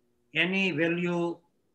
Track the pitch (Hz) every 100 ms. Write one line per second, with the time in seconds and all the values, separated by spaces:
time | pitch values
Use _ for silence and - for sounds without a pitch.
0 | _ _ _ 156 175 190 190 147 170 175
1 | 175 175 170 165 _ _ _